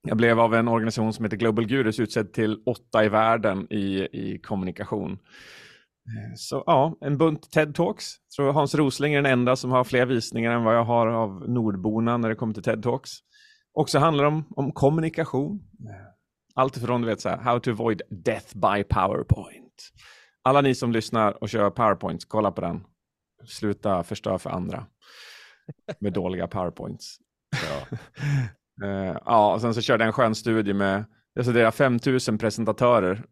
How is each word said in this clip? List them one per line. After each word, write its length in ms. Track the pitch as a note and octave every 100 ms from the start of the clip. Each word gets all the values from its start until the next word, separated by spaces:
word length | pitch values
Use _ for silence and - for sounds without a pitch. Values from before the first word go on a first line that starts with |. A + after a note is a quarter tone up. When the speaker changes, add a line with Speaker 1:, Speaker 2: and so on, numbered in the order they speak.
| -
Speaker 1:
Jag 80 | A2
blev 240 | A#2 A#2
av 140 | A#2
en 140 | A2+ A#2
organisation 440 | A2+ A2 A2+ A2
som 120 | G#2+
heter 120 | A2 G#2
Global 300 | A2+ A2 A2+
Gurus 340 | C3+ A2 A2
utsedd 320 | A2 - G#2+
till 300 | - A2 G#2+ -
åtta 380 | A#2 _ A2+
i 40 | G#2+
världen 580 | G#2+ A2 A2+ G#2+ F#2+ -
i, 360 | A2 G2 F#2+ F#2
i 280 | - G#2 G2+
kommunikation. 720 | - G2+ F#2 - G2+ G#2+ F#2+
Eh, 1200 | G2 _ - - - - - _ _ - A2 A2 A2+
så 260 | - C#3 -
ja, 300 | D3+ D3+ D#3+
en 180 | C#3+ C#3+
bunt 320 | D#3+ D#3 -
ted 240 | D#3+ D3+
Talks. 300 | D3 F3 G#3+ - - _
Jag 80 | -
tror 160 | C#3
Hans 220 | C#3+ C#3+
Rosling 400 | D3+ C#3+ - C#3+
är 80 | C#3+
den 100 | C#3+
enda 240 | B2+ B2 B2+
som 140 | B2
har 140 | B2+
fler 220 | B2+ B2+ B2+
visningar 460 | B2+ - A#2 A2+
än 120 | A#2+
vad 120 | A2+ A#2
jag 80 |
har 220 | A#2 A#2+ A2+
av 440 | A2+ A2 F#2+ A#2
nordborna 640 | B2 A2 G2 G2 A2 A#2 A#2+
när 120 | A2+
det 60 |
kommer 200 | A2 A2+
till 80 | G#2+
ted 200 | B2+ C3
Talks. 280 | A#2+ C3 - - _ _ _ _ _
Och 160 | - D3+
så 80 | D3+
handlar 260 | D#3 D3
det 40 | C#3+
om, 160 | D#3 D3+
om 220 | - C#3
kommunikation. 880 | - C#3 D#3+ D#3+ D#3+ D#3+ C3 D3 G3+ - _ A2+ G2+ G2 _ _ _ _
Allt 220 | - C3 -
ifrån, 240 | A#2 B2
du 60 | A#2
vet, 140 | G#2
så 80 | G2+
här, 80 | F2
how 240 | A#2 A#2+
to 100 | B2
avoid 320 | G#2+ A2+ G2+ -
death 460 | F#2+ G2+ G#2+ - G#2
by 280 | G2+ G2+
PowerPoint. 760 | G2+ G#2 F#2+ - - - - - - _ - _ - - _ _
Alla 160 | B2+ C#3
ni 140 | C#3
som 180 | B2 A#2+
lyssnar 500 | A2+ - A#2+ G#2+ -
och 60 | G#2+
kör 220 | A2+ G2+
PowerPoint, 540 | - A2 F#2+ F#2+ E2+ -
kolla 240 | A2 G#2
på 80 | -
den. 240 | F2 F2 - _ _ _ _ _
Sluta 580 | A#2+ - G#2+ G2+ G#2+ F#2
förstöra 360 | E2+ G#2 G#2 F#2+
för 120 | -
andra 360 | - F3+ - - _ _ - - - - _ - - - -
med 140 | G2+
dåliga 360 | F#2+ F2+ F#2 E2+
PowerPoints. 680 | F#2+ F2+ - - - - - _ _ _
Speaker 2:
Ja. 480 | C3 D#2+ C#2+ - B2
Speaker 1:
<laughs> 40 | - - D3 C#3+ A#2 - _ -
Eh, 320 | G2+ G2 F#2+ -
ja, 300 | - A2+ G#2
och 60 | F#2+
sen 140 | A#2+
så 60 | A2+
körde 240 | A2+ A#2
jag 20 | A2+
en 60 |
skön 220 | A2 A#2+
studie 380 | A2 - A2 G2+
med, 320 | G2 G2 G2 A2 _ _
jag 100 | -
studerade 280 | B2 A#2+ A2+
femtusen 640 | - C#3 A#2+ C#3 B2+ B2 G#2+
presentatörer, 880 | A2+ G#2 A2 G#2 B2 A#2+ F2+ G2+ -